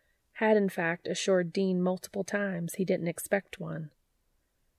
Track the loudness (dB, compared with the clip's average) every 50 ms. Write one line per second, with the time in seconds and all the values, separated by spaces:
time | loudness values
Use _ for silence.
0 | _ _ _ _ _ _ -6 0 4 4 6 6 4 2 0 0 0 -2 -2 -2
1 | -4 -6 -4 -2 2 4 4 4 4 2 0 0 2 2 2 2 2 2 0 -2
2 | -6 -8 -6 -6 -4 -2 -2 -2 -2 -2 -2 -4 -4 -4 -2 -2 0 0 0 0
3 | 0 -4 -4 -4 -4 -2 -2 -2 -2 -4 -12 -10 -8 -8 -8 -8 -8 -10 _ _
4 | _ _ _ _ _ _ _ _ _ _ _ _ _ _ _